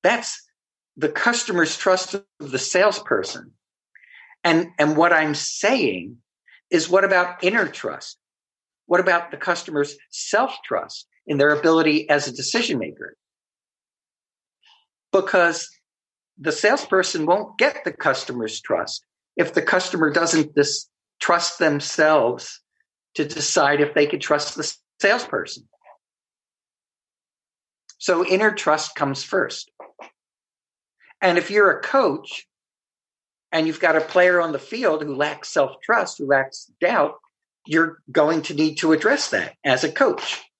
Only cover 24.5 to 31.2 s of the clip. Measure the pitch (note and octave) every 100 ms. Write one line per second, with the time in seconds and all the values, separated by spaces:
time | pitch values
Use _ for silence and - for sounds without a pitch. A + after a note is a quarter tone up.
24.5 | - - - _ _ G3+ A#3 - G#2 -
25.5 | - _ _ _ - _ _ _ _ _
26.5 | _ _ _ _ _ _ _ _ _ _
27.5 | _ _ _ _ _ - E3+ F#3 F#3 G#3+
28.5 | G#3 - D3+ - - C#3 C3+ - F#3+ -
29.5 | - - _ - _ - _ _ _ _
30.5 | _ _ _ _ _ _ _